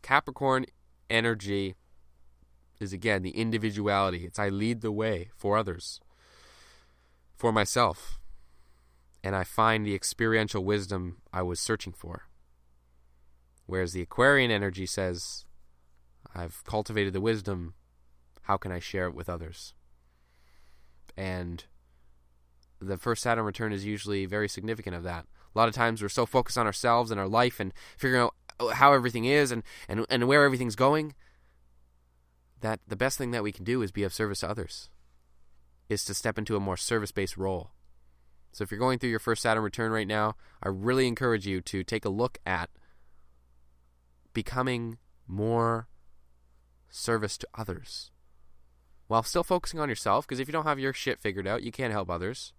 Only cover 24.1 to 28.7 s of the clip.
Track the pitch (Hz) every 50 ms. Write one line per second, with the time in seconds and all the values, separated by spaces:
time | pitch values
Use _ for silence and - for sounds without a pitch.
24.1 | 101 98 95 92 101 104 104 101 - - 92 110 113 104 101 95 90 85 85 90
25.1 | 85 85 78 - - - - - - 110 113 117 110 127 120 117 113 107 104 98
26.1 | - - 120 - - 127 120 - - 123 117 104 101 - - 120 117 120 120 110
27.1 | 113 101 98 95 104 117 123 123 - - 104 95 - - - - - - - 131
28.1 | 127 127 120 - - _ _ - - - 123 113